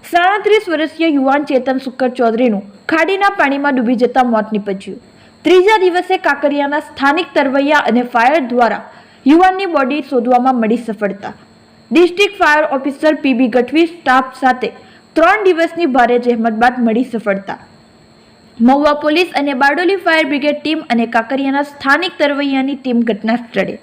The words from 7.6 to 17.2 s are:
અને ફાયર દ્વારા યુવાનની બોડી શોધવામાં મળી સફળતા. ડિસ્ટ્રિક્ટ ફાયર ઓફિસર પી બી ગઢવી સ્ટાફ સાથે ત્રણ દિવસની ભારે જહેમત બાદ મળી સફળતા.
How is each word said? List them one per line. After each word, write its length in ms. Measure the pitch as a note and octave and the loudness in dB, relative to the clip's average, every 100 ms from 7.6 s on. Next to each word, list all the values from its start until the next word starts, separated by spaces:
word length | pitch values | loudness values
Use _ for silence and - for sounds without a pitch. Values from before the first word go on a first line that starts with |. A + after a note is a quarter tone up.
| C#4 D4+ | 2 0
અને 240 | - A#3 | 2 0
ફાયર 360 | A#3+ A#3+ A#3+ D#4+ | 0 2 2 2
દ્વારા 440 | B3 B3 A3+ G3 - - - - C4 | 0 0 0 0 -10 -20 -20 -4 2
યુવાનની 400 | D#4+ F#4 F#4+ G4 | 6 4 2 -2
બોડી 380 | D#4 C4 D4 D4+ | -2 -2 -4 -2
શોધવામાં 440 | C4 A#3 B3 B3+ | -2 0 2 2
મળી 220 | B3+ A3 A#3 | 0 0 -2
સફળતા. 560 | - G#3 G3+ G3 - - - _ _ _ _ | -4 -6 -6 -6 -14 -16 -20 _ _ _ _
ડિસ્ટ્રિક્ટ 460 | C4+ F4 F#4+ G4+ G4+ | 2 2 2 -2 2
ફાયર 260 | E4 D4+ | 2 2
ઓફિસર 500 | D4+ C4+ C#4+ C4+ D#4 | 0 -2 -4 -2 0
પી 200 | D4+ C#4 | 0 0
બી 140 | A#3+ B3+ | 0 2
ગઢવી 380 | B3 A#3+ D4+ E4 | 0 0 0 0
સ્ટાફ 440 | - - B3+ B3+ - | -2 0 0 0 -2
સાથે 300 | C4 B3+ A3+ - - - _ - | -2 0 -6 -10 -20 -20 _ 2
ત્રણ 280 | E4 G#4+ | 2 4
દિવસની 420 | F#4+ E4 E4 E4 E4+ | 2 2 -2 -2 0
ભારે 320 | B3 A#3+ B3 | 2 2 2
જહેમત 340 | B3 A#3+ A3+ | 0 0 -2
બાદ 260 | G#3+ A#3+ B3 | 0 0 2
મળી 260 | A#3 A3 | 0 0
સફળતા. 540 | C4 A3+ | -2 -4